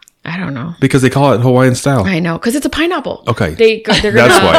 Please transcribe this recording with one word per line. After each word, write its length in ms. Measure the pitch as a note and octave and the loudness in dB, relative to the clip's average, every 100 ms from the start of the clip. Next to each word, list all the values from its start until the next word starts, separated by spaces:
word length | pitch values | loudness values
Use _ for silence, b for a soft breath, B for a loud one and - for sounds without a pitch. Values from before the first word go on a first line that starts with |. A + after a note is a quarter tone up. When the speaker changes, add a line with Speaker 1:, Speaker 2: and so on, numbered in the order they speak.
| _ _ | _ _
Speaker 1:
I 120 | D3+ F3 | -12 -10
don't 160 | E3+ | -8
know. 200 | C#3 C#3 - | -10 -10 -4
Speaker 2:
Because 220 | C3+ C#3 | 0 2
they 80 | B2+ | 2
call 220 | C3+ C#3 | 2 2
it 60 | A#2 | 2
Hawaiian 360 | B2+ B2+ C3 B2 | 2 2 2 0
style. 280 | D3 C3+ | 0 0
Speaker 1:
I 140 | F#2 E3 | 0 -2
know, 180 | F3 E3 | -4 -4
'cause 200 | A#3 C#4 | -4 -4
it's 100 | C#4 | -4
a 40 | |
pineapple. 520 | C#4 E4+ F4 - - - | -2 -4 -4 -8 -8 -6
Speaker 2:
Okay. 260 | A2+ F2 | -4 -4
Speaker 1:
They 260 | E2 A3 A3 | 2 0 0
go, 120 | - | -2
they're 160 | F3+ G#3+ | -2 0
Speaker 2:
That's 280 | G#3+ - F#4 | 2 4 4
Speaker 1:
gonna, 60 | - | 4